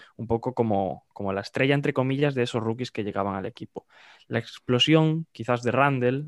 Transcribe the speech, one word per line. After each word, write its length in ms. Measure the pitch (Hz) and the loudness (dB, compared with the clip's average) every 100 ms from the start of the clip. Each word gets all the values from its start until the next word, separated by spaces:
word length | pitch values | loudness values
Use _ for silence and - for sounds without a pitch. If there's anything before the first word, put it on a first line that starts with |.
| - - | -20 -12
un 100 | 113 | -2
poco 280 | 117 131 | -2 -2
como, 520 | 123 117 98 95 - _ | 0 0 2 0 -4 _
como 200 | - 101 | -8 -4
la 80 | 98 | -4
estrella, 340 | - - 135 | -4 0 2
entre 180 | 143 147 | 2 2
comillas, 420 | 139 131 135 147 | 0 0 0 0
de 100 | 131 | 0
esos 180 | 120 120 | -2 -2
rookies 300 | 107 113 123 | -2 -4 -6
que 120 | - | -6
llegaban 300 | 101 98 98 | -4 -2 -2
al 120 | 98 98 | -4 -6
equipo. 400 | - 110 - - - - - _ | -10 -14 -16 -18 -20 -20 -20 _
La 100 | 113 | -6
explosión, 880 | - - - 123 135 160 156 160 160 | -6 -12 0 2 6 6 6 2 -4
quizás, 300 | - 117 123 | -8 -2 0
de 80 | 120 | 2
Randle, 540 | 123 139 135 123 135 | 2 4 4 0 0